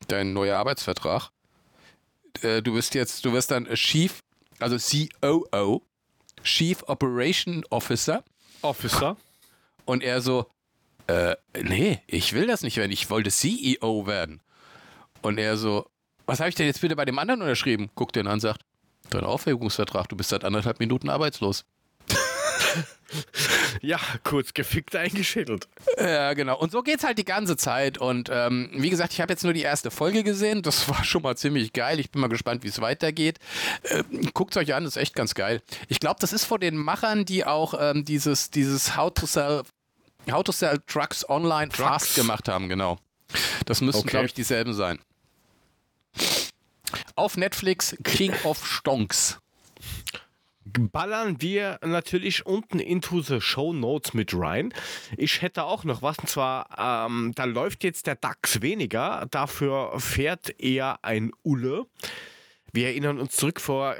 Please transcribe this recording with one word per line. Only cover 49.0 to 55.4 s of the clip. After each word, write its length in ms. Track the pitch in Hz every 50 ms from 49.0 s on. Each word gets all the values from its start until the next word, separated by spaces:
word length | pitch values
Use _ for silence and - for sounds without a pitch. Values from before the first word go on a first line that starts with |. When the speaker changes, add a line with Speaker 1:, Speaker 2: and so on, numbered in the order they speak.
| 104 92 - - - - - - - _ _ _ _ _ _ - - - - - - - - - - _ _ _ _ _ _ _ _ 104
Speaker 2:
Ballern 680 | 98 123 117 101 - 147 175 202 214 220 226 208 170 120
wir 400 | 151 175 196 202 208 196 175 - -
natürlich 640 | 165 170 170 - - - 180 185 202 175 - -
unten 340 | 180 190 220 214 - - 180
into 440 | - - 175 185 - - 180 175 147
the 180 | 139 139 113
show 320 | - - - 135 143 165 170
notes 400 | 147 117 117 143 147 - - -
mit 220 | 113 104 - 95
rein. 400 | 90 85 76 87 117 170 240 - - - - - - - - 110
Ich 240 | - 143 156 - -